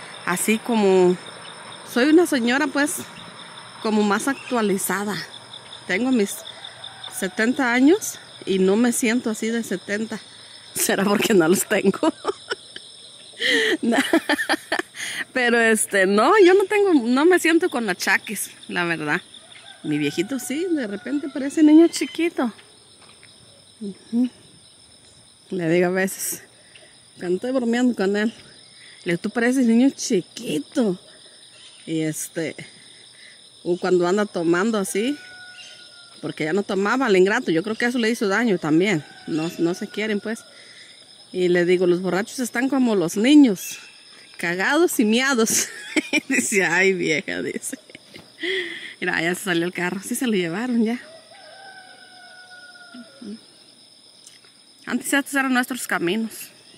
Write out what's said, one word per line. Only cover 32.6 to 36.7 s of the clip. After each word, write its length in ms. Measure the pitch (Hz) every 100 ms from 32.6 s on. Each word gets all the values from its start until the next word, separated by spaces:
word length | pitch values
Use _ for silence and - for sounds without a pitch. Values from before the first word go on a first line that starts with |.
| - - - - - - - - - -
o 120 | 170 175
cuando 300 | 185 180 175
anda 200 | 208 208
tomando 500 | 185 165 175 220 220
así, 400 | 190 196 240 294 - - - - - - - - - -
porque 220 | 151 -
ya 100 | 156
no 80 | 190
tomaba 460 | 196